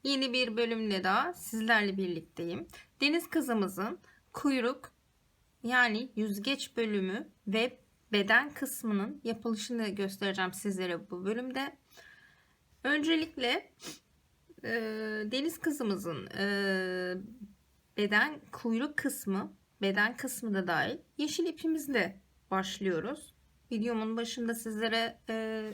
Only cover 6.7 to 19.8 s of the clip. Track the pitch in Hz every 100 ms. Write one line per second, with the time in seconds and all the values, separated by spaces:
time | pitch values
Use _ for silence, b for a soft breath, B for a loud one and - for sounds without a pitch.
6.7 | - 226 208 190 202 302 _ - 214 240
7.7 | - _ _ _ 208 202 226 285 - 277
8.7 | - 233 202 202 - 226 226 233 214 -
9.7 | 240 214 196 190 190 202 190 185 190 208
10.7 | 190 185 170 202 180 190 220 254 262 277
11.7 | - _ B B B B B B B _
12.7 | _ 254 294 302 330 311 - 240 311 -
13.7 | _ B B _ _ _ _ _ 170 -
14.7 | 226 220 220 214 214 214 254 302 - 339
15.7 | 285 226 190 170 156 - - 202 202 196
16.7 | 190 185 185 180 185 202 247 202 - _
17.7 | _ _ - 208 208 269 302 - - 233
18.7 | 226 285 294 277 - - 196 202 - _
19.7 | _